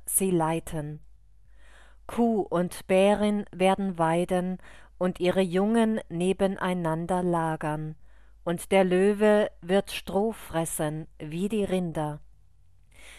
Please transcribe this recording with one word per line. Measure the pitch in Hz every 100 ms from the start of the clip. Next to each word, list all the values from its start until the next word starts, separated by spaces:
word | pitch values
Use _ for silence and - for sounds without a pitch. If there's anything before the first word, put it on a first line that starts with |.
sie | - - 190
leiten. | 175 160 165 - 160 147 151 - - - - - - - - - - -
Kuh | - 233 220
und | - 175 180 - -
Bärin | 185 196 202 208 208 202
werden | 175 185 190 196 170
weiden | 160 170 180 180 180 185 - - - -
und | 180 175
ihre | 175 180
Jungen | 190 180 208 233 220 220 -
nebeneinander | 170 180 190 196 196 185 180 165 160 170 185
lagern, | 180 170 160 156 156 151 156 156 - - - -
und | 175 170 -
der | 190
Löwe | 185 180 202 202 214 208 208 -
wird | 170 196 196
Stroh | - - 180 226
fressen | 208 - 165 165 - 156 156 165 -
wie | 151 165 202
die | 220
Rinder. | 190 185 175 160 151 151 - - - - - - - - -